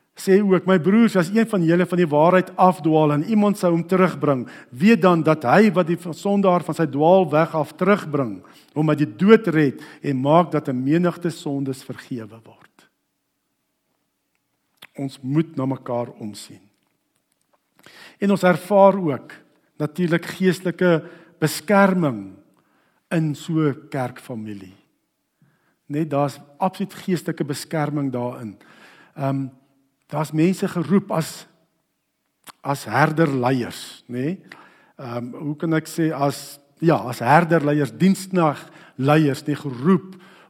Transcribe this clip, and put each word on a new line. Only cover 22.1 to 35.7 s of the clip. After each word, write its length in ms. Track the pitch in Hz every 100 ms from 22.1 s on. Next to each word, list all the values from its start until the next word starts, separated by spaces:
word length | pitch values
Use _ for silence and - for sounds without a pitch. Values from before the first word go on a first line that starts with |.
| 110 98 92 _ _ _ _ _ _ -
in 240 | 175 156
so 180 | 143 -
'n 360 | 160 156 131 -
kerkfamilie. 840 | 143 123 123 - 117 107 101 92 98 _ _ _ _ _ _ _ _ _ _ -
Net 240 | 143 160
daar's 300 | 139 143 - - -
absoluut 360 | 190 - 196
geestelike 500 | - - 175 - 156
beskerming 680 | 147 143 - 165 147 147 139
daarin. 440 | 123 120 131 113 95 _ - - - _ -
Ehm, 320 | 135 139 131 - _ _ _ _ _
daar's 180 | 147 151
mense 360 | 156 170 185 185
geroep 420 | 175 143 196 196
as, 360 | 170 156 - - _ _ _ _ _ _ _ _ _ - -
as 240 | 131 139
herderleiers, 1200 | - 120 156 156 160 135 123 131 101 - - - -
nê? 320 | 123 139 185 - - - _ _ -
Ehm, 340 | - - 123
hoe 220 | - 147 147
kan 180 | 165